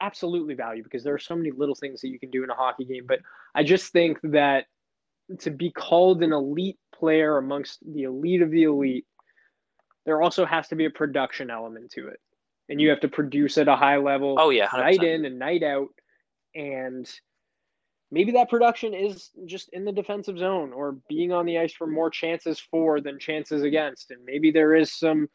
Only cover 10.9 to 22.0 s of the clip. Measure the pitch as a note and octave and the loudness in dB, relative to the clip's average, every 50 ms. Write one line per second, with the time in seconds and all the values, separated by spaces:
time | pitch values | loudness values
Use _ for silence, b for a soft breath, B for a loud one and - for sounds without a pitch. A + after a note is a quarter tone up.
10.9 | - - D#3 D3 C3 C#3 C3 B2 - - C3+ B2 A#2 A2+ A2+ A2+ A2+ A2+ A#2+ B2 | -2 -2 -4 -2 -2 -2 -2 -4 -6 -10 -10 -10 -10 -10 -12 -12 -14 -16 -18 -16
11.9 | - C3 C3 C#3 - - _ _ _ _ _ _ _ _ _ - C#3+ C#3+ D3+ D#3 | -16 -16 -14 -14 -16 -20 _ _ _ _ _ _ _ _ _ -8 0 2 4 4
12.9 | D3 D3 - C#3 - - D3 C#3 C3+ C#3+ D3 C#3 - D#3 D3 C#3+ C#3 C3 C#3+ C#3 | 4 2 0 -2 -2 -2 -4 -2 0 0 0 2 2 4 4 6 6 6 6 4
13.9 | C#3+ C#3+ C#3 C#3+ C#3 C3+ C#3 C#3 C3+ C#3 D#3+ D#3 C3 A2+ G2+ G2+ - B2+ B2+ D#3 | 4 4 2 0 0 0 0 0 2 4 4 6 6 4 2 2 0 2 4 4
14.9 | F#3+ F#3+ F3 E3 D#3+ D#3+ D#3 C3+ B2+ B2 B2+ D3+ F3 F3 D#3+ D3 C#3+ C#3 C#3 C3+ | 4 4 4 2 0 0 -4 -6 -6 -6 -4 -4 -2 0 0 0 -2 -2 -4 -6
15.9 | - _ _ _ _ _ _ _ _ _ _ _ - D#3+ D3 C#3+ C3+ C3 C3 C3 | -10 _ _ _ _ _ _ _ _ _ _ _ -14 -12 -10 -10 -8 -8 -8 -10
16.9 | B2+ B2+ B2 - - - _ _ _ _ _ _ _ _ _ _ _ _ _ _ | -10 -12 -14 -14 -18 -20 _ _ _ _ _ _ _ _ _ _ _ _ _ _
17.9 | _ _ _ _ D3+ D#3+ G3 A3 A#3 B3 A#3+ A#3+ A#3+ A#3 A#3 A#3 A#3 - - A3 | _ _ _ _ -2 0 0 2 2 2 2 2 2 2 4 2 2 0 -4 -8
18.9 | G3+ F#3 G3 G#3 F#3+ E3 - - _ - F#3 E3 F3+ F#3 - - - F3+ G3 G#3 | -4 -4 -4 -4 -6 -8 -16 -20 _ -20 -16 -14 -14 -14 -14 -14 -12 -10 -8 -6
19.9 | G3 G3 G3 - G3+ G#3 F#3+ - F#3+ E3+ F3+ F#3+ F#3+ F#3 D3+ C3+ B2 C3 C#3+ C#3+ | -6 -6 -6 -6 -8 -8 -8 -10 -8 -4 -2 -2 -2 -2 -4 -6 -8 -8 -8 -8
20.9 | C#3 C3 _ - D3+ D#3+ F3 F3+ F3+ F3 F3 E3+ E3 E3 E3 D#3+ - - E3+ D#3+ | -8 -10 _ -8 -4 -4 -2 -2 0 -2 -2 0 0 0 -2 -2 -4 -6 -6 -4
21.9 | D3+ D#3+ | -2 -2